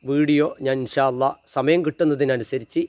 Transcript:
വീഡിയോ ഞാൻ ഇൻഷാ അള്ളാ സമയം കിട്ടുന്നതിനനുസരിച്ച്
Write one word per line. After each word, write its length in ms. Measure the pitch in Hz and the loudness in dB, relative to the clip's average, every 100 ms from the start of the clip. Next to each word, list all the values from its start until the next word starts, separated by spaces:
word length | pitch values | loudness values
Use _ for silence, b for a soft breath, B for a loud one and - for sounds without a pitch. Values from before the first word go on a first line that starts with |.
| 135 | -2
വീഡിയോ 380 | 143 147 147 151 - 135 | 0 2 2 0 -2 -2
ഞാൻ 100 | 135 | -2
ഇൻഷാ 240 | 123 - 135 | -2 0 0
അള്ളാ 180 | 123 135 - - 139 | 2 -2 -2 -8 -2
സമയം 260 | 139 170 156 | 2 2 0
കിട്ടുന്നതിനനുസരിച്ച് 960 | 147 160 139 135 127 113 131 113 165 | 0 0 2 0 0 -2 -8 -4 -6